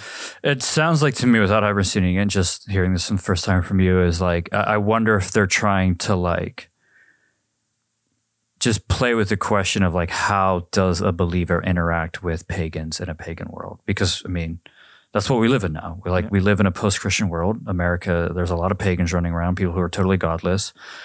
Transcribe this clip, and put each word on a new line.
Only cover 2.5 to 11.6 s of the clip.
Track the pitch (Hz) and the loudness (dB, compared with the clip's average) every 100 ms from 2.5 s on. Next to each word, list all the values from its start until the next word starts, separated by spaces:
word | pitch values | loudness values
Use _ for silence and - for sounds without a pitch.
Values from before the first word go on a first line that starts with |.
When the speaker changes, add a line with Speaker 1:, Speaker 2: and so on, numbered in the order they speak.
| - - | 0 -2
Speaker 1:
hearing | 98 90 | 0 0
this | 92 - | 0 0
for | |
the | 101 | -2
first | - 90 - | -2 -2 2
time | 92 | 0
from | - 95 | 2 2
you, | 92 92 | 4 4
is | 90 82 | 2 2
like, | 90 85 85 | 0 -2 -2
I, | 101 104 | -2 0
I | 104 | 0
wonder | 104 113 110 104 | 0 2 2 2
if | 92 | 2
they're | 113 95 | 0 2
trying | - 104 98 92 87 | 2 2 2 2 0
to, | - | 0
like, | 92 87 85 - - - _ _ _ _ _ _ _ _ _ _ _ _ _ _ _ _ _ _ _ | 0 0 -2 -6 -12 -20 _ _ _ _ _ _ _ _ _ _ _ _ _ _ _ _ _ _ _
just | 120 - - | 0 0 -2
play | - 123 | -2 0
with | 113 98 | 2 0
the | 101 | -2
question | - 104 95 104 | 0 0 0 2
of, | 90 | 2
like, | 87 85 | 2 -2
how | - - 101 95 90 87 | -2 0 2 2 0 -2
does | 104 92 85 | 0 2 2
a | 95 | 0
believer | 85 87 90 85 85 | 0 0 0 0 -2